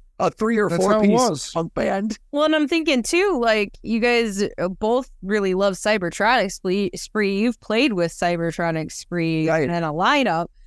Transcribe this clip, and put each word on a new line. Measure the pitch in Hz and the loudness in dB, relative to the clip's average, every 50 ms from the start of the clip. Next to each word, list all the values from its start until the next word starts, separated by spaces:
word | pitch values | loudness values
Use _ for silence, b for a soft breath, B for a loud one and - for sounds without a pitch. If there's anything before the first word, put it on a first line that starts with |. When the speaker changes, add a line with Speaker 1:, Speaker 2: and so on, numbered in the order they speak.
| - - _ - | -6 -18 _ -2
Speaker 1:
a | - 170 | -2 -2
three | - - 214 226 233 214 | 0 0 0 0 2 2
or | 208 175 | 2 0
Speaker 2:
that's | 170 175 | 2 2
Speaker 1:
four | 185 202 | 2 4
Speaker 2:
how | 214 214 | 4 4
it | 208 | 6
Speaker 1:
piece | 202 | 6
Speaker 2:
was. | 214 240 254 226 160 131 - - | 6 6 4 2 0 -2 -8 -6
Speaker 1:
punk | - 170 165 - - | -4 -4 -6 -4 -4
band? | - 220 214 196 196 208 220 214 - - _ | -2 -2 -2 -2 -2 -2 -4 -6 -8 -12 _
Speaker 3:
Well, | - 285 302 | -2 0 2
and | 311 311 | 2 2
I'm | 311 302 254 | 2 2 0
thinking | 339 330 311 330 277 247 | 0 0 2 2 0 0
too, | 220 - - 339 392 403 349 247 | 0 0 0 2 2 2 0 0
like, | 233 226 220 214 208 202 - - | 2 2 2 2 0 -2 -6 -12
you | - - 226 226 | -6 -4 -2 0
guys, | 226 240 240 233 233 220 190 196 | 2 2 2 2 2 0 -2 -2
uh, | 208 - - - 165 185 | -4 -4 -2 -4 -4 -4
both | 185 - - 214 240 262 254 - - - | -4 -4 -2 0 0 0 -2 -6 -12 -14
really | - 190 208 214 196 190 185 | -6 -2 -2 0 0 0 0
love | 185 196 202 185 | 2 2 0 0
Cybertronic | - - 208 214 214 180 170 - - 196 220 254 247 208 196 | 0 0 0 0 0 -2 -4 -2 0 2 2 2 2 0 -2
Spree. | - - - 185 180 202 202 - - | -4 -6 -4 -2 0 0 -2 -2 -4
Spree. | 175 - - - 220 208 196 196 196 | -8 -12 -6 -2 -2 0 0 0 0
You've | 214 247 233 - | 0 -2 -2 -4
played | - - 208 226 277 294 208 | -6 -4 0 0 2 2 2
with | 175 170 165 | 0 -2 -2
Cybertronic | - - 185 175 175 170 170 165 165 - 170 165 160 160 156 165 | -2 -2 -2 -2 0 0 -2 -4 -4 -2 -4 -2 -2 -4 -6 -8
Spree | - - - - 175 175 165 165 160 160 156 160 | -10 -14 -12 -8 -4 -2 -2 0 0 0 0 0
Speaker 1:
Right. | 160 160 151 - | 2 0 0 0
Speaker 3:
and | 175 170 170 | 0 -2 -2
a | 156 | -4
lineup. | 147 160 190 233 285 285 262 208 165 165 175 - - - - | -2 0 0 2 2 2 2 2 0 -2 -2 -6 -10 -20 -20